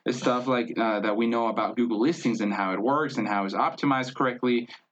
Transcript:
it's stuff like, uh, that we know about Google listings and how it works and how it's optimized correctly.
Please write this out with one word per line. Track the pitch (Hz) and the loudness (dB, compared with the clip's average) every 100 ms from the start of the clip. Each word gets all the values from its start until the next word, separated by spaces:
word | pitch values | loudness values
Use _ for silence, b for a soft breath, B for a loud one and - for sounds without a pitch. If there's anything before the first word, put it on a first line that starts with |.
| - | -4
it's | 120 | -2
stuff | 131 123 127 | 0 0 0
like, | 123 117 113 | 0 0 -2
uh, | 113 104 | 0 0
that | 107 104 | 0 2
we | 117 | 2
know | 117 113 | 2 0
about | 110 101 123 | 0 -2 0
Google | 120 107 | 0 2
listings | 143 170 120 110 | 2 2 0 0
and | 104 | 0
how | 98 95 | 0 -2
it | 95 | 0
works | 120 147 147 127 | 2 2 0 -2
and | 107 | -2
how | 101 | 0
it's | 98 101 | 0 0
optimized | 151 - 143 131 127 - | -2 0 0 0 -2 -2
correctly. | 131 123 123 120 120 B B | -2 0 0 0 -2 B B